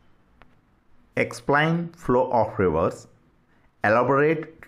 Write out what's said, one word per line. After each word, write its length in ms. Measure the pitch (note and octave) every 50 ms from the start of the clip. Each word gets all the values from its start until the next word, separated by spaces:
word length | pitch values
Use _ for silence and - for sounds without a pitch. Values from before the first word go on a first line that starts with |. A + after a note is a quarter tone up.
| _ _ _ _ _ _ _ _ - - _ _ _ _ _ _ _ _ - - _ _ _
explain 720 | B2 A#2+ - - - - - C#3 D3 D#3 E3 E3 E3+ E3+ E3 -
flow 360 | - - - B2 B2+ C3 C3
of 300 | - A#2 G#2+ - - -
rivers, 480 | F#2+ F2 D2+ D#2+ F2+ A#2 - - - - _ _ _ _ _ _ _ _ _ _ _ _ _ _ -
elaborate 760 | G#2+ A2 A#2+ B2 C3 C#3 C#3 D3 D#3 E3 D#3 D#3+ - - - -